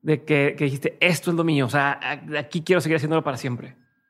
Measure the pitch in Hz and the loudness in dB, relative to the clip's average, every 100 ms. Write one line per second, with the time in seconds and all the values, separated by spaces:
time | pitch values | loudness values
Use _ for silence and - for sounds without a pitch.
0 | 151 147 151 147 143 139 147 135 - - | -2 0 2 2 2 2 -2 0 -4 2
1 | 175 175 175 170 165 143 123 143 139 139 | 2 2 0 0 2 2 2 2 0 -2
2 | 127 139 156 151 147 175 156 180 160 160 | -6 -8 -6 -8 -6 -6 0 2 2 0
3 | 151 160 151 127 135 120 123 - _ _ | 2 0 0 -4 -6 -8 -10 -20 _ _